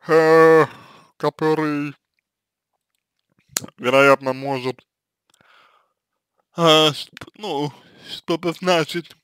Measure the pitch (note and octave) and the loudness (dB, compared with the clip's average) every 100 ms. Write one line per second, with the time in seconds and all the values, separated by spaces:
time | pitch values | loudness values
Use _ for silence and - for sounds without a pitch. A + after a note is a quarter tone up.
0 | - D#3+ D#3+ D#3+ D#3+ D#3+ C#3+ - - _ | 2 2 4 4 6 4 2 -4 -20 _
1 | _ _ D3 - D#3 D#3 D#3 D3 D3 C#3 | _ _ -8 -4 -4 -2 -4 -6 -8 -12
2 | _ _ _ _ _ _ _ _ _ _ | _ _ _ _ _ _ _ _ _ _
3 | _ _ _ _ _ - - _ A#2+ C3+ | _ _ _ _ _ -14 -14 _ 0 4
4 | C#3 C3+ C3+ C3 C#3 C3+ B2+ B2 _ _ | 4 2 -2 -8 -8 -6 -8 -10 _ _
5 | _ _ _ _ _ _ _ _ _ _ | _ _ _ _ _ _ _ _ _ _
6 | _ _ _ _ _ - E3 D#3 D#3 C#3+ | _ _ _ _ _ -2 2 4 2 -2
7 | - - - _ G#3 C#3+ C#3+ - _ _ | -16 -20 -20 _ -8 -6 -6 -10 _ _
8 | - - - E3 F3 E3 F3+ F3 D#3 F3 | -20 -20 -6 -4 -4 -6 -2 -2 -2 -8
9 | D#3+ _ | -12 _